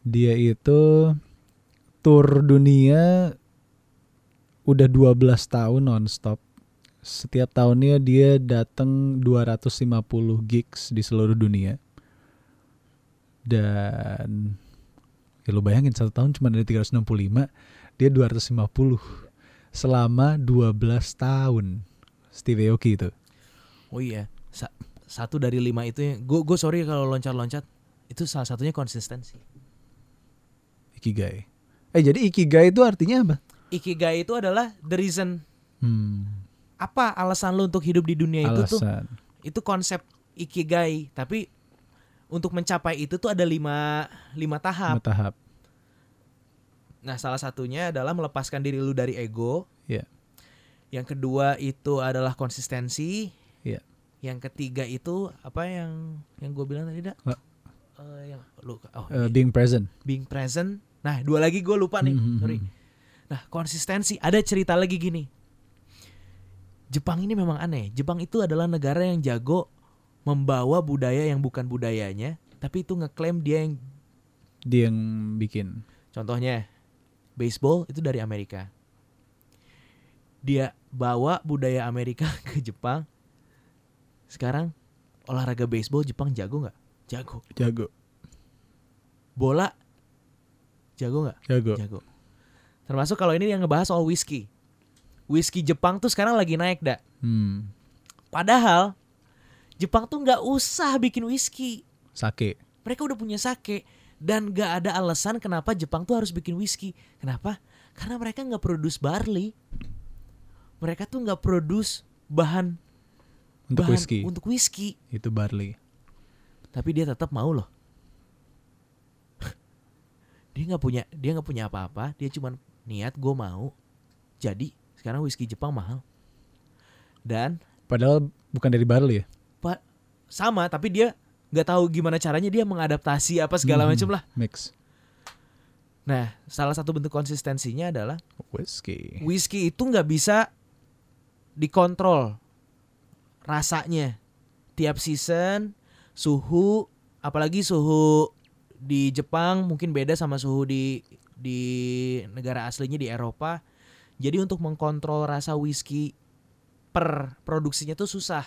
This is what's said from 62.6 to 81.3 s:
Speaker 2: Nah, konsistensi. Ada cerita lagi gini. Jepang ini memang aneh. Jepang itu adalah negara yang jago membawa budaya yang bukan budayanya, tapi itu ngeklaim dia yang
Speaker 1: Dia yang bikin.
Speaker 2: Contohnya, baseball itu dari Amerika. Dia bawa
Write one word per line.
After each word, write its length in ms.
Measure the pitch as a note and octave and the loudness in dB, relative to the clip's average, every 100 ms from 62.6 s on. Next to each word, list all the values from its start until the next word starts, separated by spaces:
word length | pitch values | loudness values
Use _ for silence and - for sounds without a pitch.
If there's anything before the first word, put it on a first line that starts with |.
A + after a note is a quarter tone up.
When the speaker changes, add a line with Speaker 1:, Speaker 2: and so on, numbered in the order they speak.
| F#2+ - _ _ _ _ _ | -8 -14 _ _ _ _ _
Speaker 2:
Nah, 140 | C#3 - | -14 -10
konsistensi. 640 | E3+ D#3+ E3 - G3 G#3 G#3+ | -8 -6 -6 -4 -4 -4 -2
Ada 220 | D#3 G#3 | 2 2
cerita 320 | - G3 F#3 | 2 -2 2
lagi 200 | F3 F#3 | 2 2
gini. 280 | F3+ F3 E3 C#3 _ _ _ _ _ _ - - - - - - - - - _ | -2 -4 -6 -10 _ _ _ _ _ _ -20 -20 -20 -20 -20 -20 -20 -20 -20 _
Jepang 340 | C#3 D#3+ E3+ | -6 -4 -4
ini 120 | G3 | -2
memang 240 | G#3+ F3 D3+ | -2 -2 -2
aneh. 340 | E3+ D3 G2+ | -4 -6 -6
Jepang 260 | A#2 C#3+ F3 | -6 -4 -4
itu 220 | E3+ A#3 | -4 -2
adalah 240 | F#3+ D#3 | 0 0
negara 380 | E3+ E3+ C#3 E3 | 0 -2 -2 0
yang 180 | F3+ F3 | 0 0
jago 480 | C#3 A#2 B2 F3 - _ _ _ _ _ | -2 -4 0 -2 -2 _ _ _ _ _
membawa 600 | - C#3+ C#3 C3 B2+ E3+ | -4 0 0 0 2 2
budaya 420 | D#3 C#3 B2+ C3 | 0 -2 0 0
yang 160 | D3+ C#3 | 0 -2
bukan 260 | C#3 C3 | -2 -4
budayanya, 720 | B2 B2 A#2+ A2 G2+ G2 B2 D#3+ _ - | -8 -4 -4 -4 -6 -6 -10 -10 _ -12
tapi 260 | - F#3 | -8 -8
itu 100 | F3 | -6
ngeklaim 480 | F3+ D#3+ - E3 F3 | -6 -6 -4 -4 -2
dia 220 | D3 D#3 | 0 0
yang 100 | D#3 C#3 C3 - _ _ _ _ _ _ | -2 -6 -12 -20 _ _ _ _ _ _
Speaker 1:
Dia 200 | B2+ B2 | 2 4
yang 120 | A2+ A2 A2 A2 G#2+ G#2+ | 4 2 -2 -4 -6 -4
bikin. 440 | G#2+ G#2+ F#2+ F2+ - _ _ | -4 -4 -8 -10 -16 _ _
Speaker 2:
Contohnya, 560 | - A2 A#2+ B2+ A#2+ G2+ _ _ _ _ _ _ | -12 -6 -4 -2 -4 -8 _ _ _ _ _ _
baseball 520 | - A#2+ A2 C#3 F3 E3+ | -4 -4 0 2 2 -2
itu 140 | C#3 | -6
dari 180 | D#3 B2+ | -4 -4
Amerika. 500 | A2 G#2 G2+ G2 F#2+ _ _ _ _ _ _ _ _ _ _ _ _ _ _ _ _ _ | -6 -8 -10 -12 -16 _ _ _ _ _ _ _ _ _ _ _ _ _ _ _ _ _
Dia 320 | C3+ C#3 C3 _ _ | -2 -2 -2 _ _
bawa 500 | B2+ B2 A#2+ C#3 | -6 -4 0 0